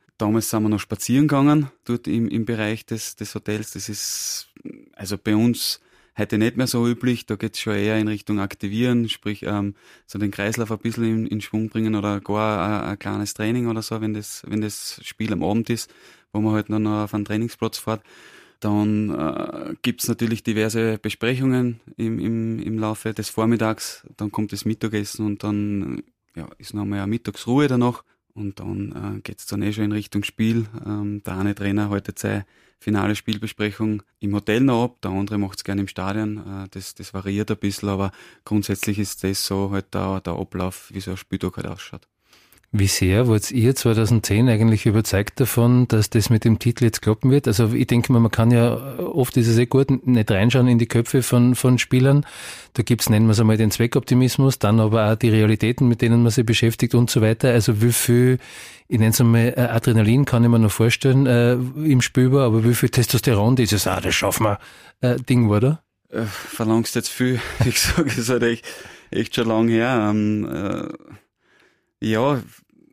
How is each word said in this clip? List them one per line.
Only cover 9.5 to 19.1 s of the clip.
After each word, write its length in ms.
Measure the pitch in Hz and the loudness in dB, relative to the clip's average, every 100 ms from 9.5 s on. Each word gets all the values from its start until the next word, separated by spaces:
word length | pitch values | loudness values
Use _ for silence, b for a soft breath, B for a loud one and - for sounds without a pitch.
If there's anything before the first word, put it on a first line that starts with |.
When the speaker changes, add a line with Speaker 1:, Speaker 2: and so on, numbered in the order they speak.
| 104 101 98 b b _ | -4 -4 -8 b b _
Speaker 1:
so 120 | 101 | -6
den 120 | 104 | -4
Kreislauf 420 | 98 101 113 110 | -2 -4 -4 -6
ein 60 | 110 | -4
bisschen 260 | 117 113 | -6 -4
in, 220 | 113 113 110 | -2 -2 -2
in 140 | 107 | -6
Schwung 280 | - 110 110 | -6 -6 -4
bringen 260 | 113 110 | -2 -2
oder 260 | 107 104 101 | -2 -2 -4
gar 640 | - 104 110 104 95 104 | -4 -2 -2 -2 -2 -4
ein, 60 | - | -6
ein 80 | 101 | -8
kleines 360 | 98 104 104 | -6 -6 -6
Training 340 | - 110 123 117 | -6 -4 -2 -2
oder 140 | 113 | -4
so, 180 | 110 113 | -6 -6
wenn 140 | 110 | -6
das, 280 | 104 104 - - | -6 -10 -16 -8
wenn 160 | 107 | -6
das 360 | 107 - - - | -6 -8 -14 -14
Spiel 280 | - - 110 | -18 -8 -4
am 120 | 92 | -2
Abend 240 | 90 110 110 | -2 -2 -2
ist, 220 | 117 - b b b b | -6 -6 b b b b
wo 80 | 107 | -2
man 140 | 107 | 0
halt 160 | 107 104 | 0 -2
noch, 100 | 107 | -2
noch 240 | 107 107 | -2 -2
auf 100 | 104 | -4
einen 120 | 107 104 | -6 -4
Trainingsplatz 520 | 107 117 - 113 - | -4 -4 -6 -8 -6
fährt. 240 | - 110 B B B B B B | -6 -8 B B B B B B
Dann, 500 | 107 104 107 107 107 | -2 0 0 0 -2